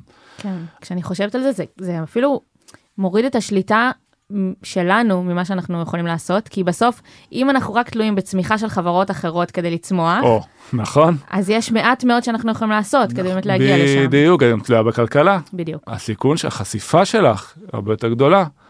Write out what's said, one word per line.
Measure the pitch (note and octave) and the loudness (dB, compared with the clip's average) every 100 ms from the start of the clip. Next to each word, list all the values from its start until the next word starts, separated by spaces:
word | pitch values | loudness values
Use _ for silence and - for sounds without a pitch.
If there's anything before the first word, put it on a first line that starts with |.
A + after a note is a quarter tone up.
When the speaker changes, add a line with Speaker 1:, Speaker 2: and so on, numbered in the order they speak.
| - _ _ - | -12 _ _ -14
Speaker 1:
כן, | G3+ F#3 E3 - | -10 -10 -12 -18
כשאני | - F3+ | -10 -10
חושבת | E3+ F3+ G#3 | -8 -6 -4
על | B3 | -2
זה, | C4 | -4
זה, | A#3+ E3+ _ | -4 -8 _
זה | F#3 E3+ | -8 -6
אפילו | D#3+ A#3 C4+ C4+ - _ _ - _ - | -4 0 0 0 -6 _ _ -20 _ -4
מוריד | F#3+ F#3+ | -2 0
את | B3+ | 0
השליטה | B3+ - G3+ F#3 G#3+ B3 B3+ _ _ _ | 0 -2 -2 0 0 0 -4 _ _ _
מ-, | G3+ F#3+ - | -4 -4 -6
שלנו | - - F3 G3+ A#3 F#3 | -8 -4 2 2 2 0
ממה | F3+ F3 | 0 -4
שאנחנו | F3+ F#3+ F3 F3 | -2 -4 -4 -6
יכולים | E3 E3+ E3+ | -4 -4 -4
לעשות, | E3 - F#3 - | -4 -2 -2 -2
כי | - | -4
בסוף, | F3+ E3+ A#3 A#3+ - - _ | -2 2 0 0 -12 -20 _
אם | - C4+ | -2 0
אנחנו | C4+ B3+ | 0 0
רק | G#3+ A#3+ | -2 -2
תלויים | A#3 A3 | -2 0
בצמיחה | G3+ F#3+ F#3+ F3 G#3+ | 0 -2 -4 0 -2
של | G#3+ | -2
חברות | G3+ F3 F3 G3 | -2 0 0 0
אחרות | G3 F3 E3+ F3 | -2 -4 -2 -4
כדי | - E3+ | -2 -4
לצמוח, | E3+ - F#3 E3 F#3 | -4 -4 -2 0 2
Speaker 2:
או, | C#3 A2 - _ - | 2 2 0 _ -8
נכון. | B2 G#2+ C#3+ D#3+ D#3 - | -6 -2 4 4 2 -4
Speaker 1:
אז | - F3+ | -4 0
יש | A3 A3+ | -2 0
מעט | A3 G3+ B3+ | 0 0 0
מאוד | B3 A#3+ | 2 0
שאנחנו | A#3+ A3+ A3+ | 0 -4 -4
יכולים | A3 A3 | -4 -2
לעשות | G#3+ G#3 C#4 A3 | -2 0 0 0
כדי | A#2+ | -2
באמת | - F#3 - | -4 -4 -2
להגיע | A#2 C3+ C#3 | 2 4 4
לשם. | C#3 C#3 C3+ | 4 4 4
Speaker 2:
בדיוק, | C#3 D3+ F3 | 4 4 6
גם | B2 A2+ | 4 2
תלויה | G#2+ A#2 | 2 2
בכלכלה. | A2+ A#2 A#2 C#3+ E3 G3 C#3+ | 2 0 0 4 4 2 -2
Speaker 1:
בדיוק. | F#3 E3 D#3 - | -10 -10 -10 -12
Speaker 2:
הסיכון | G#2 - - C3+ D#3+ | -12 -8 -2 -2 0
ש-, | |
החשיפה | - - G2 G#2+ - D#3+ | -4 -6 -8 -8 0 2
שלך | G3 A3+ D#3 G#2 - - G#3+ | 4 4 2 2 -4 -20 -12
הרבה | A2+ G2+ | -8 -4
יותר | G#2+ A#2 | -2 -2
גדולה, | A#2 C#3 F#3+ E3+ - _ | 2 4 4 2 -6 _